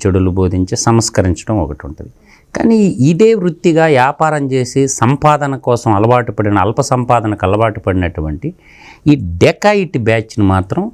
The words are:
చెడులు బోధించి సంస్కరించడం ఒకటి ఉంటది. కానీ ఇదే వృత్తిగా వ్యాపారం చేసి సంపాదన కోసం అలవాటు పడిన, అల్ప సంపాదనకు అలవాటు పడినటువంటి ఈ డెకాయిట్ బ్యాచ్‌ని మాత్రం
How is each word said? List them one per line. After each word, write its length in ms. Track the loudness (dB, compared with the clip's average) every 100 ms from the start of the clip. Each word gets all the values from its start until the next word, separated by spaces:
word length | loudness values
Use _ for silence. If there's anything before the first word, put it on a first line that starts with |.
| 0
చెడులు 240 | 0 0
బోధించి 460 | 0 0 -2 -4 -2
సంస్కరించడం 840 | 0 0 0 -2 -2 -2 -4 -4
ఒకటి 200 | -4 -8
ఉంటది. 240 | -14 -16 -18 -20 _ _ _ -2
కానీ 200 | 2 2 2 2
ఇదే 340 | 2 4 4
వృత్తిగా 520 | 2 -2 -2 0 2 4
వ్యాపారం 680 | 4 2 0 -2 -2 -2
చేసి 360 | -2 -2 -2 -2
సంపాదన 680 | 0 -2 2 2 0 -2 -4
కోసం 360 | -2 0 0
అలవాటు 400 | 2 2 2 0
పడిన, 260 | -4 0 0
అల్ప 220 | 0 -2
సంపాదనకు 680 | -2 -2 0 0 0 -2 -2
అలవాటు 340 | 0 -2 -2
పడినటువంటి 720 | -4 -2 -2 -4 -6 -6 -10 -12 _ -20 -20 -4 0
ఈ 80 |
డెకాయిట్ 840 | 0 0 0 2 2 2 2 0 -2
బ్యాచ్‌ని 460 | 0 0 -2 0
మాత్రం 480 | 2 2 -2 -4 -6